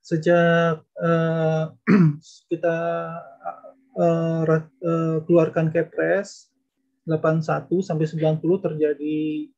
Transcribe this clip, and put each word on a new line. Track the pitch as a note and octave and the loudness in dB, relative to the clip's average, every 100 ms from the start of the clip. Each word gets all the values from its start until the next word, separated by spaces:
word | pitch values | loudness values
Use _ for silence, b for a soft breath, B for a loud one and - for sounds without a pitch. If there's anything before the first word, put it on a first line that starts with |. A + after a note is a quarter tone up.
Sejak, | - E3 D#3+ F3 E3+ E3+ E3+ D#3+ _ - | -4 -2 2 4 4 4 2 -2 _ -6
eh, | E3+ E3 E3 D#3+ D#3+ D#3+ D#3+ - | 0 0 0 0 0 -2 -4 -8
<clears throat> | - G3+ D#3+ D3 - - _ | 2 4 4 2 -14 -20 _
kita, | E3 E3+ E3 E3+ E3+ E3 E3 - - F#3+ - - _ _ - | -4 -2 -2 -4 -6 -8 -12 -16 -16 -16 -16 -20 _ _ -2
eh, | E3+ E3 E3 E3 D#3+ | 0 2 0 -2 2
rat-, | D#3+ D#3 _ | 0 -2 _
eh, | E3+ E3 E3 D#3+ D#3 | -4 -2 0 -2 4
keluarkan | F3 D#3+ E3 D#3+ | 4 4 0 0
Kepres | E3 E3 - D#3+ F#3 G3+ - _ _ _ _ _ _ | -2 -4 -4 0 0 -4 -14 _ _ _ _ _ _
delapan | - D#3 D#3+ D#3+ | -4 -2 0 0
satu | D#3 D#3 - F3 | -2 -4 -2 -4
sampai | F#3+ D#3+ D#3 | -2 -2 -2
sembilan | D#3+ D#3 D#3 | 0 0 0
puluh | D#3+ F#3+ | 0 0
terjadi | F3 D3+ D3+ C#3+ D3+ D#3 D#3 D3+ D3+ | -2 -2 -2 0 -4 -4 -4 -6 -10